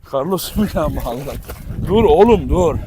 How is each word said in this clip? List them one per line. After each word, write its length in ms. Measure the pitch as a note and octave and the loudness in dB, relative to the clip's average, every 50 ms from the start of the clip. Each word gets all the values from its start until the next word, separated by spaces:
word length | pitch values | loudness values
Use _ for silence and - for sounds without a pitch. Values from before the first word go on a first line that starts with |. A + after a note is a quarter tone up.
| - - - | -18 -6 -6
Carlos 440 | C3+ C3+ E3+ F#3+ F3 - - - | -4 -2 -2 -4 -4 -6 -6 -2
mu 100 | - G#3+ - - | -2 -2 -2 -2
ya 80 | F#3+ D#3+ | -2 -4
Allah? 520 | D3 C3 C#3+ C3+ C3 A#2+ B2 C#3 C#3 A#2 - - - - - - - - - - | -2 -4 -4 -6 -6 -8 -8 -8 -10 -10 -10 -12 -14 -16 -16 -14 -12 -10 -8 -4
Dur 180 | - F#3 A3 A3+ | 0 2 4 4
oğlum 440 | F3+ D3 E3 G3+ A#3 A3+ F#3 D3 B2 | 4 6 6 6 6 6 2 2 0
dur. 280 | C#3+ F3 F3+ D#3+ C3 A2+ - | 0 2 2 2 0 -2 -6